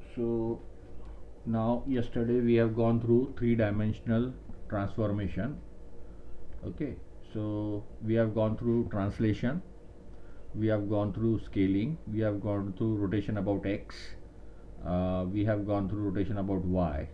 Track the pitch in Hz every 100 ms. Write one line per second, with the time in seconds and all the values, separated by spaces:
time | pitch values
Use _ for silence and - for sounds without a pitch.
0 | - - 117 117 113 117 - - - -
1 | - - - - 117 113 113 120 - 127
2 | 113 120 117 123 120 117 113 110 113 117
3 | 117 117 135 - 120 113 110 104 107 110
4 | - 113 127 131 - - - 107 98 -
5 | 107 101 98 87 113 151 - - - -
6 | - - - - - - - - 151 -
7 | - - - 107 107 104 104 104 - -
8 | 110 113 113 107 110 110 117 117 117 104
9 | 98 - 113 107 120 185 - - - -
10 | - - - - - 107 110 107 101 104
11 | 104 92 113 107 - - 95 98 117 160
12 | - 107 107 101 104 101 101 98 113 107
13 | 98 104 101 107 98 98 95 104 - -
14 | - - - - - - - - - 90
15 | 92 92 92 104 104 104 101 101 98 104
16 | 104 98 92 101 98 95 87 90 85 71
17 | 76